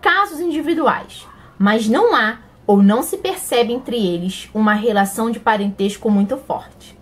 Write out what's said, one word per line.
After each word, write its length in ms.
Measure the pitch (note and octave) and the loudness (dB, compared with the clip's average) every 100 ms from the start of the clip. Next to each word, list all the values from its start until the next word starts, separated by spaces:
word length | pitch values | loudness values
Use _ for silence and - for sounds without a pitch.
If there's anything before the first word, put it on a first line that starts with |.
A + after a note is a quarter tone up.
casos 380 | - F4+ G4+ D#4 | 2 0 0 -2
individuais, 880 | F4 D4+ D4+ D#4+ C4+ - - - - - - - | -4 -4 -2 0 0 -2 -8 -18 -20 -20 -20 -2
mas 300 | G3 A3 G#3+ | 0 2 2
não 260 | B3+ A#4 | 2 4
há 240 | D#4 A3 A#3 - - - | 2 0 -4 -16 -12 2
ou 140 | G3+ | 4
não 200 | G3 A3 | 6 4
se 140 | - G4 | -2 -4
percebe 560 | F#4+ F#4+ - B3 A#3 | -6 -6 -2 0 0
entre 240 | A#3+ - A#3+ | -2 -6 -2
eles 520 | G3 E3+ F3+ F#3 - | -2 -2 -6 -8 -10
uma 200 | G#3+ G#3+ | 0 0
relação 540 | G#3+ A#3 G3+ G3 - A3+ | 2 0 2 0 -2 -4
de 120 | A3 | -2
parentesco 680 | - G#3+ G3+ G3 G3 G3+ A3 | 0 0 -2 -2 -4 -2 0
muito 280 | G3+ G3 C4+ | 2 2 -2
forte. 600 | - - - - - - | -6 -10 -10 -20 -20 -20